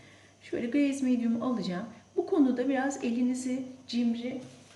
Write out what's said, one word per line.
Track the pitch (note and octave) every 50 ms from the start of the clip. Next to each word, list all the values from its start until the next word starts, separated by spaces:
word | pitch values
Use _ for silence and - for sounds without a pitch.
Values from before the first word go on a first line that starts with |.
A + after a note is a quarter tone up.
| - - - - - - - _ -
Şöyle | - - - A#3+
glaze | A#3+ - C#4+ C#4+ C#4 C4+ C#4 C4
medium'u | B3+ B3+ A#3 A3+ A#3 A#3 A#3 A#3+
alacağım. | B3+ A#3+ G3+ F3 F3+ F3+ F3+ A3+ - - - - - -
Bu | F#4+ F4
konuda | - F#4 E4+ C4+ B3+ - A#3+ B3+ C#4
biraz | C4+ B3+ C4+ C#4 C#4 - C4
elinizi | A#3+ A#3 B3 B3 B3 B3+ B3+ - B3+ B3+ C4+ C4 - - - -
cimri | - A#3 A#3+ A#3+ A#3 A3+ A#3 A#3+ B3+ C4+ - - - - - - - -